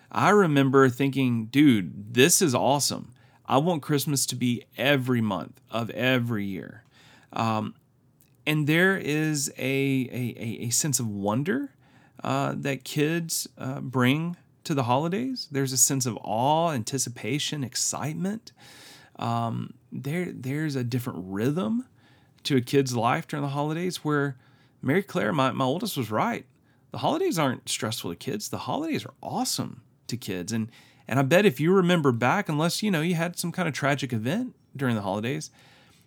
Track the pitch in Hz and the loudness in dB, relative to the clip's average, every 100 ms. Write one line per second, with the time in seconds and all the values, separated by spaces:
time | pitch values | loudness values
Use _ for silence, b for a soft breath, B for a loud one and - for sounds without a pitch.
0 | b - 151 208 175 143 135 135 131 123 | b 0 4 6 6 6 6 8 6 4
1 | 139 135 127 117 110 139 151 107 82 98 | 0 2 2 0 0 6 6 6 2 -8
2 | 104 120 151 - 170 120 107 143 - 50 | -2 4 6 6 4 2 2 2 0 -4
3 | - - b b b 131 165 160 139 143 | -10 -20 b b b 2 2 0 0 -2
4 | 151 139 - 127 127 120 - - 127 143 | 0 -2 -2 -2 -2 -2 -6 -2 2 2
5 | 127 120 110 90 - - - 110 113 - | 2 0 0 -2 -8 -16 -8 -6 -6 -2
6 | 127 127 117 107 98 90 52 - _ b | 2 2 0 -2 -4 -6 -10 -16 _ b
7 | b b b - 113 110 107 - _ _ | b b b -2 0 0 -2 -8 _ _
8 | _ _ _ _ - 151 147 160 185 190 | _ _ _ _ -2 0 2 4 4 2
9 | - 151 156 147 143 - 131 135 139 135 | -2 -2 0 -2 -4 -4 -2 0 2 0
10 | 123 117 120 - 113 101 117 - 160 131 | -2 -4 -6 -6 -8 -6 -4 -2 0 -2
11 | 113 101 98 117 143 247 285 _ b b | -2 -2 0 0 0 -2 -4 _ b b
12 | b b - 135 139 143 143 135 - 151 | b b -4 -2 -2 -2 -4 -4 -4 0
13 | 151 170 165 - - - 131 135 135 127 | 0 0 -4 -6 -6 -8 -8 -6 -2 2
14 | 123 147 170 175 _ _ - 139 117 127 | 4 4 0 -8 _ _ -4 0 2 2
15 | 170 196 262 247 - 139 135 127 - 135 | 0 -2 -4 -6 -6 -2 0 2 2 2
16 | 123 104 - 107 135 160 170 143 - 135 | -2 -4 -4 0 2 2 0 -2 -4 -4
17 | - 117 107 147 - 151 117 - - 76 | -4 -6 -4 -4 -4 -4 -6 -4 -4 -4
18 | 135 165 190 220 - - B B B B | -6 -4 -4 -6 -12 -20 B B B B
19 | B - 117 117 117 62 55 - _ 131 | B -6 -2 0 0 -4 -8 -12 _ -10
20 | 139 175 180 - 127 147 156 135 120 127 | -4 -4 -4 -6 -6 -4 -2 -2 -2 -2
21 | 123 - 92 95 123 160 214 233 - _ | -4 -8 -6 -2 0 0 -2 -2 -6 _
22 | b b b b - 131 120 143 131 120 | b b b b 0 0 2 2 2 2
23 | 117 151 - 147 143 139 151 160 180 - | 0 0 -4 -6 -4 -2 -2 -2 -4 -4
24 | 151 147 143 131 b b b b - 175 | 0 0 0 -4 b b b b 0 0
25 | - 185 214 160 131 123 131 165 220 143 | 0 -2 0 2 0 0 0 -2 -4 -4
26 | 110 110 214 220 - _ _ b b - | -2 0 0 -4 -10 _ _ b b -4
27 | 151 311 370 175 139 - - - 110 113 | -2 0 0 2 0 0 -6 -4 -4 -4
28 | 92 85 - 208 - 101 - 269 320 254 | -8 -8 -8 -8 -6 -8 -4 -4 -4 -4
29 | - - - 165 254 - - - - _ | -6 -12 -8 -4 -4 -4 -6 -12 -20 _
30 | - 120 - 92 87 113 110 B B B | -10 -10 -6 -6 -4 -4 -4 B B B
31 | B 123 135 175 208 - 156 190 175 180 | B 0 4 6 6 4 4 4 4 4
32 | 139 117 123 185 196 147 165 - 214 165 | 4 4 2 2 0 0 0 0 0 0
33 | 165 165 170 170 170 185 170 - 139 139 | 0 0 -2 -4 -6 -2 -4 0 0 0
34 | 135 113 117 208 254 - _ 131 131 110 | -2 -2 -2 -2 -4 -10 _ -4 -2 0
35 | 98 104 117 156 - b b b b b | 0 -2 -2 -6 -10 b b b b b